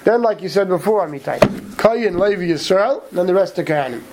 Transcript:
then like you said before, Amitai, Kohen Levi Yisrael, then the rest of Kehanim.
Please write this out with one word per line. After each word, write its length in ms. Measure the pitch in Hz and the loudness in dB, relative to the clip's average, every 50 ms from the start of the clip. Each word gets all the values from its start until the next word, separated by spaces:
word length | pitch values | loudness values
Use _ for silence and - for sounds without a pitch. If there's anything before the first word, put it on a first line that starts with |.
| - | 2
then 180 | 196 220 240 | 2 2 4
like 200 | 233 226 214 - | 2 0 -2 -2
you 80 | 175 185 | -8 -4
said 180 | 147 196 202 | -2 -2 0
before, 400 | 185 185 175 - 202 220 208 180 | 0 -2 -2 0 0 0 0 -2
Amitai, 680 | 156 147 139 - - - 117 - - - - - - - | -4 -8 -10 -8 -8 2 2 2 2 2 -6 -12 -14 -12
Kohen 400 | - - 208 233 240 233 202 175 | 2 2 2 2 4 -2 -2 0
Levi 260 | 175 190 208 202 190 180 | 0 0 0 0 0 0
Yisrael, 640 | 170 165 143 - - 185 190 202 247 277 - - - | -2 -2 -2 0 0 2 2 2 2 -2 -4 -6 -6
then 180 | - 175 180 | -4 -2 0
the 60 | 185 180 | 2 4
rest 240 | 196 190 180 - | 2 2 2 -2
of 80 | - 160 | -6 -2
Kehanim. 360 | - 156 147 139 127 120 117 120 - | -2 0 -2 -2 -4 -6 -10 -12 -14